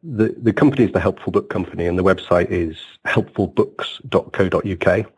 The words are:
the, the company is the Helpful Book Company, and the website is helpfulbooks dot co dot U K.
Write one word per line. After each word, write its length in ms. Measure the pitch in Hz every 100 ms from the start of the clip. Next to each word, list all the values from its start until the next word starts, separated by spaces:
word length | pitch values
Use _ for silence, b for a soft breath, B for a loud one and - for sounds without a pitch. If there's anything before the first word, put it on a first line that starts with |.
the, 320 | 165 113 110 -
the 160 | 117
company 320 | 98 98 -
is 80 | 110
the 80 | 95
Helpful 320 | 92 - -
Book 160 | 92 -
Company, 380 | - 87 - 85
and 120 | 90
the 60 |
website 460 | 92 90 - 87 -
is 260 | 92 82 80 - - -
helpfulbooks 1000 | - - - 95 - 104 - - - -
dot 240 | 92 -
co 160 | - 95
dot 160 | 87 101
U 100 | 90
K. 300 | - 92 110